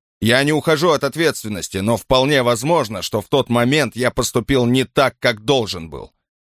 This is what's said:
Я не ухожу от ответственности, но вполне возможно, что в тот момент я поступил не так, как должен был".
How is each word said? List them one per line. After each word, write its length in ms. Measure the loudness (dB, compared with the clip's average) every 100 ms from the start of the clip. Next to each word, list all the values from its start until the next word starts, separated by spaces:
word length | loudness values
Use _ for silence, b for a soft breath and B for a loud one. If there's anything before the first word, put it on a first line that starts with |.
| _ _
Я 240 | 0 2
не 80 | 2
ухожу 380 | 0 0 2 2
от 120 | 2
ответственности, 760 | -2 -2 -2 -2 -6 -8 -8 -4
но 180 | -2 -2
вполне 460 | 0 0 2 2
возможно, 580 | 2 0 0 0 0 -6
что 220 | -6 -6
в 60 | -2
тот 200 | -2 0
момент 480 | 0 2 2 0 -2
я 140 | -2
поступил 560 | -2 -2 -2 0 0 2
не 180 | 2
так, 340 | 0 2 0 0
как 260 | -2 -2
должен 440 | 0 0 0 -6 -12
был". 240 | -14 -16 _ _ _ _ _